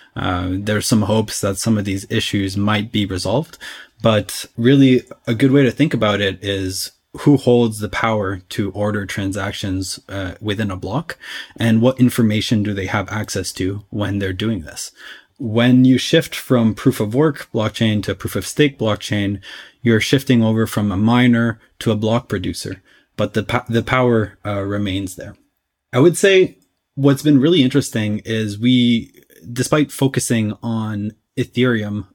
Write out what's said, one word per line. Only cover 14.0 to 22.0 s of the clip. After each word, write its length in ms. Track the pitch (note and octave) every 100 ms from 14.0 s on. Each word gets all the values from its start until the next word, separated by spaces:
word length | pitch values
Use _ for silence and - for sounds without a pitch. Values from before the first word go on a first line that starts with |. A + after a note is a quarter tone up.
| G2 G2+
they're 120 | F#2+
doing 300 | F#2 G#2+ G#2
this? 300 | D2 - - _ - - _ _
When 460 | A#2 A2+ B2 B2+ B2+
you 120 | B2
shift 380 | - E3 D3 -
from 400 | - B2+ A2 G#2
proof 240 | C3+ -
of 160 | G#2 B2
work 340 | D#3 C#3 -
blockchain 520 | A#2 G#2+ - A2+ G#2
to 100 | F#2+
proof 220 | F#2 G#2 G2+
of 100 | -
stake 320 | - D3 C#3
blockchain, 640 | A2 G2+ - G#2 G2+ G2+ - - - _
you're 180 | A#2+ A2
shifting 440 | - C3+ - A#2+
over 240 | A2 A2 A2
from 240 | - G#2
a 60 | F#2
miner 600 | A2 A#2+ B2 A#2 A#2 A2 _ _
to 100 | A#2+
a 60 |
block 340 | G#2+